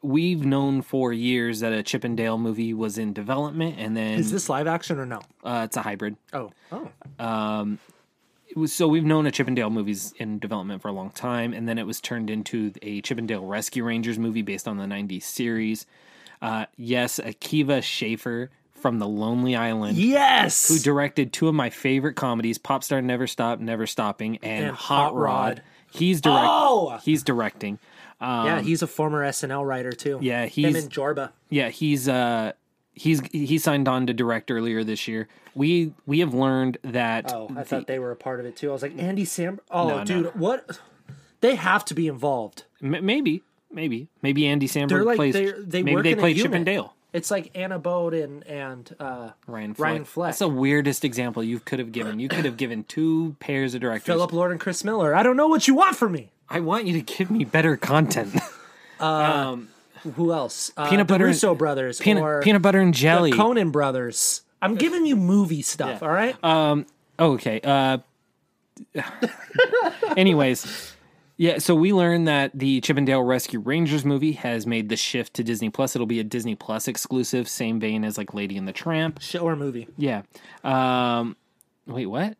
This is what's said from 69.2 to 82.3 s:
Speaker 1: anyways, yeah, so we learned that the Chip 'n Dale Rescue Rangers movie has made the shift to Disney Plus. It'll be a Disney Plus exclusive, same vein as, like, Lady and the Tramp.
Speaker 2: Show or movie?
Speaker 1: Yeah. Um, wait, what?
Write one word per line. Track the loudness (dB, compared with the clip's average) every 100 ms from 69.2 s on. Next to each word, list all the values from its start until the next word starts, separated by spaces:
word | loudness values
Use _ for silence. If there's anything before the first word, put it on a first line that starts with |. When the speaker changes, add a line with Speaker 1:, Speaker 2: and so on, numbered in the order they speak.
| -4 -4 -10 2 4 4 0 0 0 4
Speaker 1:
anyways, | 6 6 4 2 -4 -12 -14 -20 _ _ _ _
yeah, | 2 2
so | 4
we | 4 6
learned | 6 4 4 4
that | 4 2
the | 0 0 2
Chip | 2 2
'n |
Dale | 4 4
Rescue | 4 2 0 -6
Rangers | -2 0 2 2
movie | 2 2 2
has | 0 -2 -2 -2
made | -2 0
the | -2
shift | -2 -4 -6
to | -4
Disney | -4 -2 -4
Plus. | -2 -2
It'll | 0 -2
be | -2
a |
Disney | -2 -4 -6
Plus | -8 -6 -6 -4
exclusive, | -6 -4 -2 0 -2 -4
same | -4 -2 -2
vein | -2 -2
as, | -2 -4
like, | -8
Lady | -6 -6 -6
and | -6
the |
Tramp. | -6 -2 0 -2 -4
Speaker 2:
Show | -8 -4
or | -2 -2
movie? | -4 -8 -12 -4
Speaker 1:
Yeah. | -2 -2 -8 -20 -20 -10
Um, | -2 0 2 2 2 0 -2 -8 _ _ _ _ -10
wait, | -8 -6
what? | -4 -4